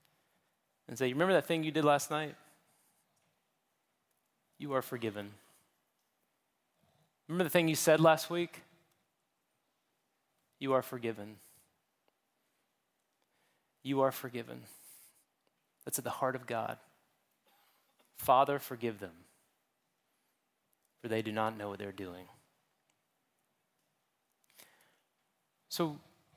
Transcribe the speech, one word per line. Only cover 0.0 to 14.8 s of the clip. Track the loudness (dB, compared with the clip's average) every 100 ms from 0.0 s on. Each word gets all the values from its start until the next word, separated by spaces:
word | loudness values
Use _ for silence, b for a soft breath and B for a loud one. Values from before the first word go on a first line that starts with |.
| _ _ _ _ _ _ _ _ -16
and | -4
say, | -2
"You |
remember | 2 4
that | 4 2
thing | 0
you | 0
did | 2
last | 4 2 0
night? | -4 -6 -10 -20 _ _ _ _ _ _ _ _ _ _ _ _ _ _ _ _ _ _ _ _ _
You | -4
are | -2
forgiven. | -2 -4 -4 -6 -10 -16 -20 _ _ _ _ _ _ _ _ _ _ _ _ _ _ _ _ _ -6
Remember | -2
the | 4
thing | 4 4
you | 4
said | 6 8
last | 8 6 2
week? | -4 -4 -8 -20 _ _ _ _ _ _ _ _ _ _ _ _ _ _ _ _ _ _ _
You | 0
are | 0
forgiven. | 0 -4 -6 -6 -10 -16 -20 -20 _ _ _ _ _ _ _ _ _ _ _ _ _ _ _ _ _ _ _ _ _ _
You | -2 2
are | 2
forgiven." | 0 -6 -8 -10 -12 -16 -20